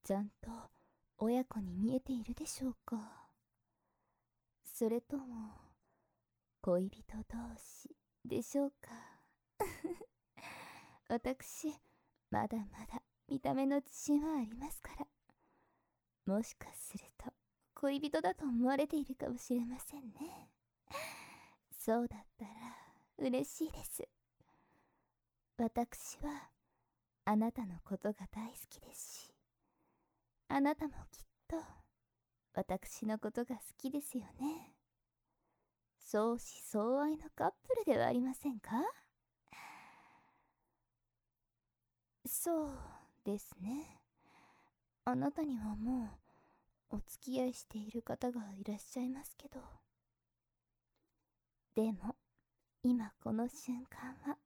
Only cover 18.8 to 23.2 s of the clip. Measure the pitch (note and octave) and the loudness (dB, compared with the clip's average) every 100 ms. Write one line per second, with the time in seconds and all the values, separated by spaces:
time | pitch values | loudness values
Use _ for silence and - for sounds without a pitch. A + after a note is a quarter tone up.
18.8 | D4 D#4 C4+ C4+ - A#3+ - B3 A#3+ B3+ | 4 2 0 -2 -2 -4 0 0 2 -4
19.8 | - C#4+ B3+ G3+ D#4+ - - _ _ _ | -10 -12 -12 -10 -10 -10 -16 _ _ _
20.8 | _ C#5+ D#5+ - - - - _ _ - | _ -6 -6 -8 -14 -18 -20 _ _ -6
21.8 | - A3+ A#3+ G#3 - _ G#3 A3 A#3+ - | 2 4 4 -4 -16 _ -12 -12 -14 -14
22.8 | - - _ - | -18 -20 _ -2